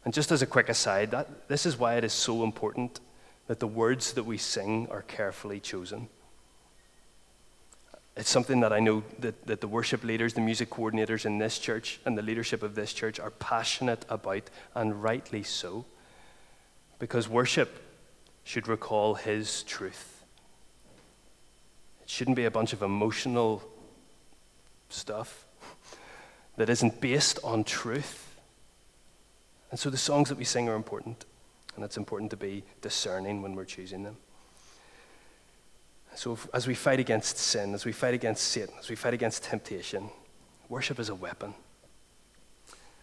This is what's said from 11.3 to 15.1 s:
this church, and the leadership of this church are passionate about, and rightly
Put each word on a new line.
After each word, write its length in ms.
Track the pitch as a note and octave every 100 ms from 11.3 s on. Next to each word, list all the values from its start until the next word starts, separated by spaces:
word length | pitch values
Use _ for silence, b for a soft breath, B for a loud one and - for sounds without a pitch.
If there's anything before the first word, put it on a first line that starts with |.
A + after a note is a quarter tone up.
| G#2
this 220 | A2 -
church, 420 | - A2+ - - C3
and 100 | A2
the 60 |
leadership 400 | G#2+ A2+ A#2 A2+
of 120 | G#2
this 200 | G#2 G#2
church 260 | - A2 -
are 100 | G#2+
passionate 760 | - - A2+ A2+ - B2+ A2+ -
about, 400 | A2 G2 G2 - B B
and 280 | B2 A2 G#2
rightly 400 | A2